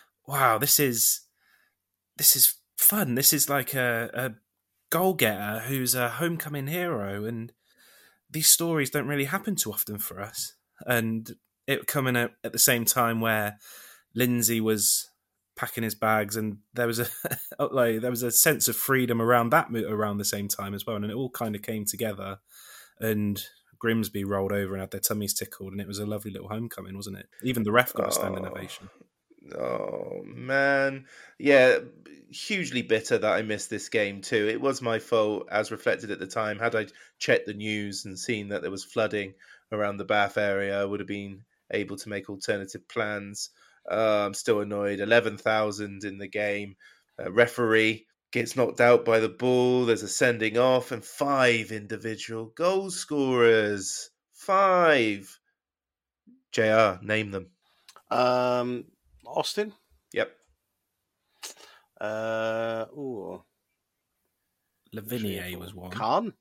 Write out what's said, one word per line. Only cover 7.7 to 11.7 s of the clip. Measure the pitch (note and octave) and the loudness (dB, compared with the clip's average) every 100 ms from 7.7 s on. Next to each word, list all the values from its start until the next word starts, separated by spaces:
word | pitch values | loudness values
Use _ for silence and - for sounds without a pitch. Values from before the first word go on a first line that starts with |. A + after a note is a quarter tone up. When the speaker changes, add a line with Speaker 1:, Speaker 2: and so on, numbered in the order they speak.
| _ _ - _ _ _ | _ _ -20 _ _ _
Speaker 1:
these | D#3 D#3 | 0 4
stories | - E3+ D#3+ C3+ | 4 4 0 0
don't | D3 B2+ | -2 -2
really | D3 C#3 | -2 -2
happen | G3 G#3 F#3+ | -2 -4 -4
too | A2 | -4
often | G2+ - G#2 | -4 -6 -6
for | - - | -8 -8
us. | G#2 - - - _ _ | -10 -8 -10 -12 _ _
And | - A#2+ A2+ A2+ A2+ - _ _ | -2 -2 0 -4 -8 -18 _ _
it | - | -4